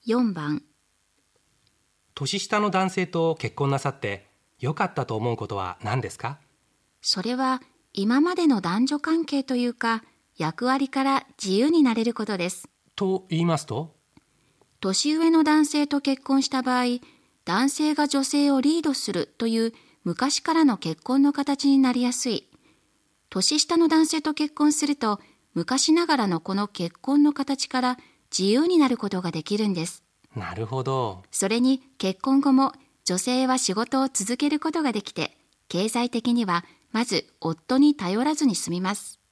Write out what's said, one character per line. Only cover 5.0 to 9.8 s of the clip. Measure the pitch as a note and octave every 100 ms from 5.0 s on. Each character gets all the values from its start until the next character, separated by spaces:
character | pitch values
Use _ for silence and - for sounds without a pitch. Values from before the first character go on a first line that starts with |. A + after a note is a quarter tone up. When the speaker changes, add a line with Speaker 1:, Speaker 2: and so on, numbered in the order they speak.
| B2
Speaker 2:
と |
思 | A2 A#2
う | A2+
こ | G#2+
と |
は | G2+ F#2 F2+
何 | - B2+
で | G#2
す | -
か？ | A#2 D3 _ _ _ _ _ _
Speaker 1:
そ | - -
れ | G3 B3
は | C4 B3+ - _ _
今 | - G3 B3
ま | E4
で | F4+ E4+
の | A#3
男 | F3 F#3 C4
女 | D4
関 | D#4+ D#4+
係 | D#4 C#4+
と | C4
い | B3 A#3+
う |
か、 | A#3